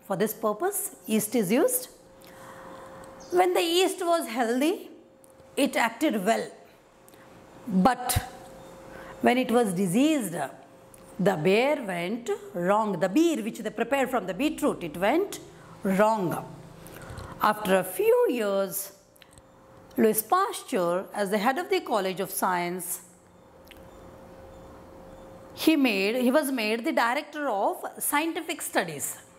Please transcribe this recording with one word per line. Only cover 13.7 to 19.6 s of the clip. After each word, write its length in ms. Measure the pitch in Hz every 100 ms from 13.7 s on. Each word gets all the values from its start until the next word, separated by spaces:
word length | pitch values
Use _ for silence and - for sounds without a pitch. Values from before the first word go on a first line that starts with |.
prepared 400 | - 226 277 262
from 160 | 247 180
the 80 |
beetroot, 500 | 180 294 311 285 -
it 120 | 165 170
went 440 | 202 311 403 - - - - -
wrong. 600 | 196 190 214 220 175 - - - - - - - - - - -
After 380 | - 214 185 190
a 60 |
few 420 | 180 - 440 494 480
years, 640 | 247 208 196 196 269 - - _ - - - - -